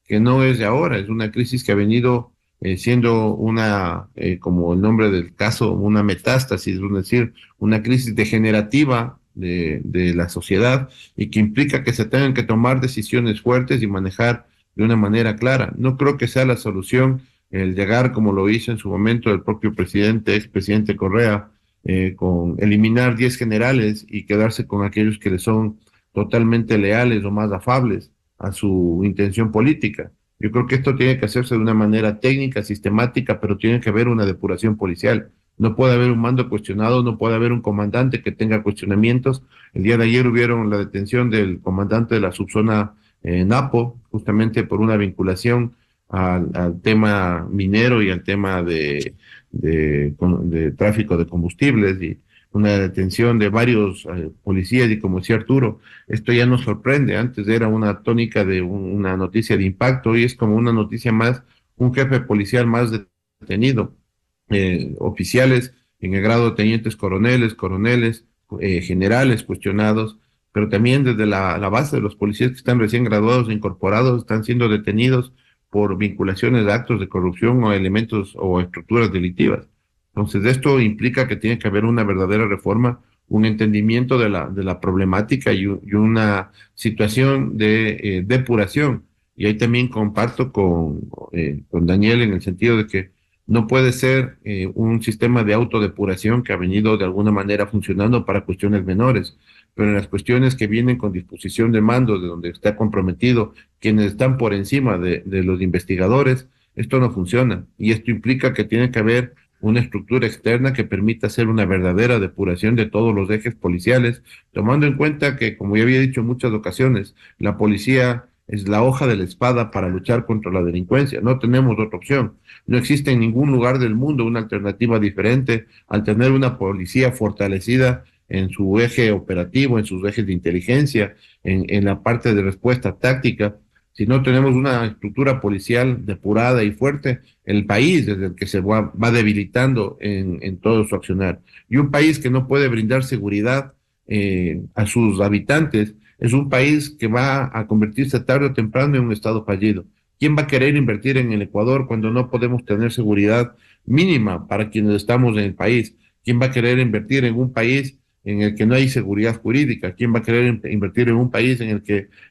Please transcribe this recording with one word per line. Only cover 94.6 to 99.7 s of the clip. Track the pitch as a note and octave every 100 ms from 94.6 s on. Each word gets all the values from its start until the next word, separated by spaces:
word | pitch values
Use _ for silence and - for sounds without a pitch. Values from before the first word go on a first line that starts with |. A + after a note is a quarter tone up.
| F#2
un | - A2+ A2+
sistema | A2+ G#2+ A#2+ B2
de | G#2
autodepuración | G#2 B2 A2+ G2+ - G2 F#2 G#2+ A#2+
que | A#2+
ha | F#2+
venido | F2+ G2 G#2+ G#2+
de | F#2
alguna | F#2 G#2
manera | G#2 G2 G#2 G2+
funcionando | G#2 - F#2+ G#2+ B2 -
para | G2 -
cuestiones | G#2 G2+ G#2
menores, | F#2 F#2 B2+ C3 A#2 - _ _ _